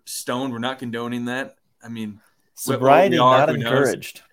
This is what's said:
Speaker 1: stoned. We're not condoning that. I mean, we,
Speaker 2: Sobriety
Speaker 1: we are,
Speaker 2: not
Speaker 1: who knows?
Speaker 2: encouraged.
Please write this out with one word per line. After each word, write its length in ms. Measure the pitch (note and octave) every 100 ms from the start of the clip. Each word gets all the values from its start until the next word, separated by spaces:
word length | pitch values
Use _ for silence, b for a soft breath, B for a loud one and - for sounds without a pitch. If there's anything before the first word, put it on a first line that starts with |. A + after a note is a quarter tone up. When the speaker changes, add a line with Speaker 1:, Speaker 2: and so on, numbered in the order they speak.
Speaker 1:
stoned. 480 | - - - B2 C3+
We're 60 | A#2
not 220 | B2 C3
condoning 460 | A#2+ A#2 A#2+ A#2+ A#2+
that. 280 | B2+ C#3 _ _ _
I 60 | A2+
mean, 260 | A2+ G#2+
we, 60 | G#2 _ _ _ -
Speaker 2:
Sobriety 580 | - C3 C3 D3+ G3
Speaker 1:
we 60 | -
are, 180 | B2+ B2+
Speaker 2:
not 100 | D3+
Speaker 1:
who 80 | D3
knows? 80 | A#2
Speaker 2:
encouraged. 500 | B2+ C3+ F#2 - - _